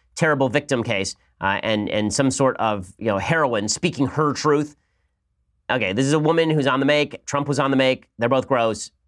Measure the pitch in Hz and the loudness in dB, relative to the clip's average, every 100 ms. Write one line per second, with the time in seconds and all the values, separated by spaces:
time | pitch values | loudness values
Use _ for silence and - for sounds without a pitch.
0 | _ - 160 143 131 147 - 123 113 101 | _ -2 0 2 2 0 0 -2 0 -2
1 | 95 - _ _ 98 98 - 107 104 107 | -4 -8 _ _ -2 0 0 -2 0 -2
2 | 104 104 135 127 131 - 110 104 85 - | 0 0 0 2 0 0 -2 -2 -8 -6
3 | 110 98 90 165 139 113 107 - 175 - | -2 -2 0 0 0 0 -2 -2 -4 -2
4 | 131 147 151 131 151 147 151 - _ _ | -2 0 -2 0 2 2 0 -10 _ _
5 | _ _ _ _ _ _ - 123 98 101 | _ _ _ _ _ _ -4 -2 0 0
6 | 135 156 156 165 160 156 135 131 135 147 | 0 2 2 2 2 2 0 0 2 2
7 | 143 - - 143 139 139 139 135 131 127 | 0 -6 -6 -4 -2 0 0 2 2 0
8 | _ - 117 131 127 127 113 107 - _ | _ -4 0 0 2 0 0 -2 -10 _